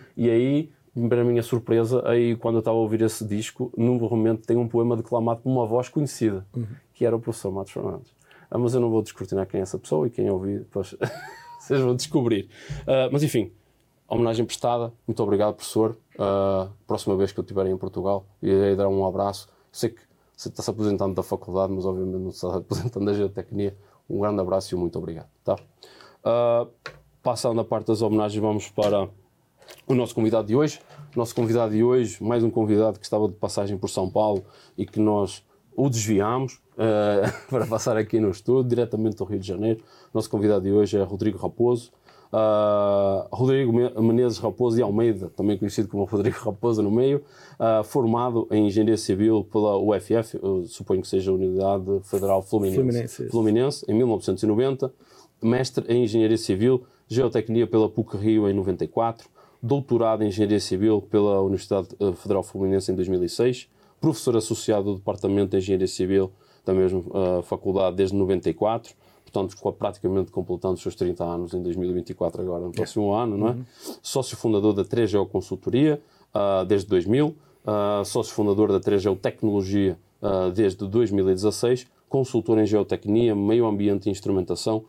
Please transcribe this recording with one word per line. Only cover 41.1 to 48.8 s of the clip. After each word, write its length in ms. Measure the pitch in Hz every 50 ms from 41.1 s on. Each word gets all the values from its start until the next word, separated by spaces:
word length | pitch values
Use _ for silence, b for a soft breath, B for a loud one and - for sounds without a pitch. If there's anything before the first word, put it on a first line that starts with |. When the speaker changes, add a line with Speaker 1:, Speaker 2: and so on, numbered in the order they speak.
| 98 95 107 107 95
Speaker 1:
Raposo. 540 | - - - - - 120 120 123 117 120 - _ b b b b b b b -
Ah, 920 | 107 110 107 107 104 107 104 104 104 101 101 101 101 98 98 98 95 - - -
Rodrigo 400 | - 127 131 135 135 135 120 113
Me-, 180 | 120 123 123 123 110
Menezes 380 | 113 113 113 117 127 123 110 95
Raposo 380 | 104 113 92 - 123 120 113
de 60 | 120 123
Almeida, 480 | 101 101 107 117 117 110 95 92 82
também 280 | - - 95 104 104 98
conhecido 300 | 104 101 - - 107 95
como 160 | - 101 98
Rodrigo 320 | 95 - 101 101 98 92 -
Raposo 420 | - 117 95 - - - 113 107
no 120 | 104 101 104
meio, 320 | 117 127 135 143 143 143 B B B B B B B
ah, 240 | - 113 110 110 107
formado 640 | - - 147 123 113 110 120 123 123 117 113 - - 107
em 160 | 107 107 104
Engenharia 280 | 98 107